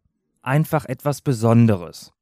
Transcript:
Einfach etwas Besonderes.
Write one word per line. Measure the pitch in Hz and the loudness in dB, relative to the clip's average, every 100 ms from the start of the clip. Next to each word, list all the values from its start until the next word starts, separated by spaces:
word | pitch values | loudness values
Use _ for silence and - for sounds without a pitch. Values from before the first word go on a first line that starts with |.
| _ _ _ _ | _ _ _ _
Einfach | 123 143 151 160 - | -4 -2 -2 -4 -6
etwas | 127 147 139 | -8 -6 -6
Besonderes. | 147 117 113 117 113 95 80 - - _ | -4 -2 2 4 4 2 -6 -16 -20 _